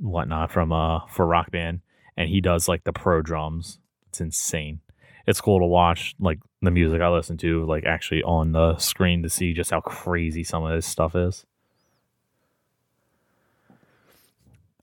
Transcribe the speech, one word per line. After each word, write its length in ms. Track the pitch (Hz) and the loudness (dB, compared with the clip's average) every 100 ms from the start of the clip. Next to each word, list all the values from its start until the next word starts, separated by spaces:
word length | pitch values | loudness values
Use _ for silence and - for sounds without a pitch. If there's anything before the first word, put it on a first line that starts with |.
whatnot 500 | 120 85 73 80 82 | -4 -4 -2 -2 -2
from, 220 | 92 80 | 0 2
uh, 280 | 80 80 80 | 2 0 -2
for 220 | - - 85 | -4 0 2
Rock 240 | 85 - | 2 0
Band, 320 | 87 82 87 - _ _ - | -4 -6 -8 -12 _ _ -6
and 140 | 82 | 0
he 100 | 95 | 2
does, 280 | 90 85 87 | 2 2 0
like, 160 | 85 | -2
the 80 | - | -4
pro 260 | - 92 82 | -2 2 2
drums. 600 | 76 80 78 82 87 - _ _ _ | 0 -4 -6 -8 -10 -16 _ _ _
It's 140 | - | -10
insane. 580 | 82 - - 82 76 82 - _ _ - - | -6 -6 -4 -6 -6 -12 -16 _ _ -4 -2
It's 160 | 98 | 0
cool 160 | - 95 | 4 4
to 60 | 87 | 4
watch, 480 | 87 87 87 - - | 6 4 2 -4 -4
like, 200 | 90 80 - _ | -2 -2 -8 _
the 80 | 92 | 2
music 320 | 87 80 82 | 4 4 4
I 80 | 87 | 2
listen 260 | 85 - 82 | 2 0 -4
to, 280 | 85 82 80 | -2 0 0
like, 180 | 78 | -2
actually 380 | 80 80 - 80 | -2 -2 -2 -2
on 300 | 80 82 80 | 2 2 2
the 260 | 80 82 82 | 4 4 2
screen 440 | - - 90 87 | -2 0 2 2
to 40 | 82 | 0
see 240 | - 90 | -2 -2
just 180 | 82 85 | -2 -2
how 120 | 82 | -2
crazy 600 | - - - 87 82 80 | -4 -8 -4 -2 -2 -4
some 220 | 82 85 | -6 -4
of 100 | 80 | -2
this 120 | 82 - | -2 -2
stuff 280 | - 82 | -2 0
is. 300 | 90 90 - - _ _ _ _ _ _ _ _ _ _ _ _ _ _ _ _ _ _ _ _ _ _ _ _ _ _ _ _ _ _ _ _ _ | 0 -2 -4 -12 _ _ _ _ _ _ _ _ _ _ _ _ _ _ _ _ _ _ _ _ _ _ _ _ _ _ _ _ _ _ _ _ _